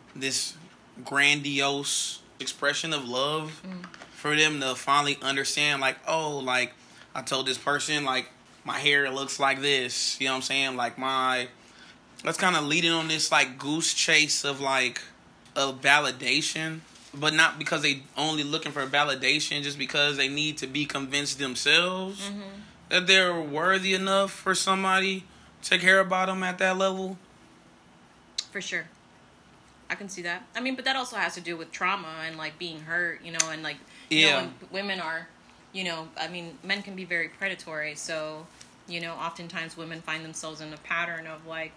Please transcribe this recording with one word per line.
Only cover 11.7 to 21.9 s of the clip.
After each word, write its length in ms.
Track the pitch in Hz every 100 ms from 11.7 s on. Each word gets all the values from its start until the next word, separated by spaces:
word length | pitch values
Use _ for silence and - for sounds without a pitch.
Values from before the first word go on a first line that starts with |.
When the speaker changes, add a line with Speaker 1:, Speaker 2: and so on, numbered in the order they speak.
| - - - - -
Speaker 1:
that's 140 | 156 165
kinda 220 | 185 165
leading 300 | 143 170 165
on 160 | 165 160
this, 220 | 156 -
like, 280 | 151 135 131
goose 340 | 139 160 160
chase 520 | - - 156 151 -
of, 160 | 143 139
like, 420 | 139 131 123 - - - - - -
of 280 | 143 139 131
validation, 1000 | 139 147 139 127 127 143 156 160 160 160 - - -
but 220 | 143 151
not 240 | 156 160 151
because 240 | 151 156
they 200 | 147 135 - -
only 260 | 151 156
looking 300 | 143 160 156
for 140 | 139 131
validation, 760 | 143 147 131 131 147 - 147
just 140 | 143 143
because 380 | 131 151 143 139
they 120 | 135
need 280 | 143 151 151
to 80 | 135
be 200 | 143 143
convinced 520 | 143 135 143 139 135
themselves 840 | 135 120 143 160 180